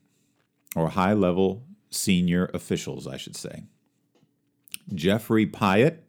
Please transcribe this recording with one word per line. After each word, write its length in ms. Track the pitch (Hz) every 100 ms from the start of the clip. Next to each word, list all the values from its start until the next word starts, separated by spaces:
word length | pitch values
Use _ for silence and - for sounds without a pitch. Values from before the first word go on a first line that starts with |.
| _ _ _ _ _ _ - -
or 140 | 82
high-level 760 | 98 92 107 92 87 95 95 139 - _
senior 560 | - - 90 90 87 90
officials, 540 | 87 - 90 - 67 67
I 100 | 67
should 180 | - -
say. 280 | - - - _ _ _ _ _ _ _ _ _ _ - -
Jeffrey 520 | 90 87 107 - 110 107
Pyatt, 540 | - 104 98 139 -